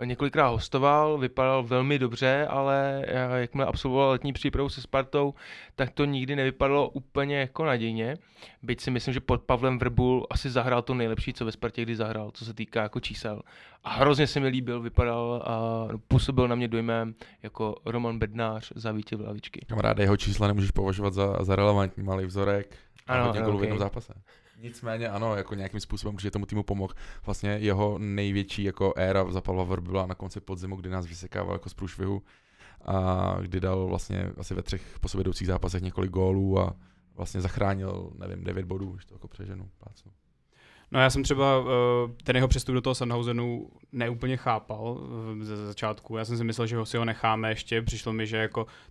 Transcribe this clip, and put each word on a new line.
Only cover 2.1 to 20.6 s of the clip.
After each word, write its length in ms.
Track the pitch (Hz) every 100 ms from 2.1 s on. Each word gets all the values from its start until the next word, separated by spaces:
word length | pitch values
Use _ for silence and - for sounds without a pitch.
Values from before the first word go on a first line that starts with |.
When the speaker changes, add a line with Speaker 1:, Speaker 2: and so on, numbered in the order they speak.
| 113 131 135 151
Speaker 1:
ale, 540 | 139 135 139 139 139 135
eh, 340 | 127 127 127
jakmile 280 | 120 139 135
absolvoval 420 | - 135 131 135
letní 220 | 127 143
přípravu 360 | 127 143 135 139
se 140 | 135
Spartou, 520 | 123 135 135 143 143 143 - - -
tak 160 | - 127
to 140 | -
nikdy 320 | 143 139 131 143
nevypadalo 520 | 131 131 135 143 135
úplně 480 | 135 - 139 139 143
jako 260 | 131 -
nadějně. 520 | 160 123 113 113 113 156 _ - - -
Byť 180 | 120 120
si 100 | -
myslím, 240 | 123 -
že 60 | 123
pod 220 | - 123
Pavlem 360 | - 123 131 123
Vrbul 480 | 123 120 123 127 -
asi 200 | - 139
zahrál 320 | 123 120 120
to 120 | 120
nejlepší, 380 | 127 113 113 -
co 120 | -
ve 80 | 113
Spartě 300 | 107 120 117
kdy 140 | 113 113
zahrál, 340 | 110 110 104
co 100 | -
se 100 | 113
týká 280 | 110 110 113
jako 180 | 107 123
čísel. 420 | - 101 113 104 - - - -
A 60 | -
hrozně 360 | - 139 147 143
se 140 | 147
mi 80 | 135
líbil, 320 | 127 123 120
vypadal 600 | 117 117 120 120 120 120 -
a 400 | 113 113 113 113 110 -
působil 400 | 131 - 131 123
na 60 |
mě 140 | 120 120
dojmem 460 | 113 117 117 113 110 - _
jako 320 | 107 - 110 -
Roman 340 | - 117 117 113
Bednář 540 | 107 110 113 110 -
za 180 | - 110
Vítěv 280 | 107 104 107
lavičky. 400 | 110 104 - - -
Speaker 2:
Kamaráde, 340 | 110 107 104
jeho 140 | 98 101
čísla 300 | 104 98 104
nemůžeš 240 | 104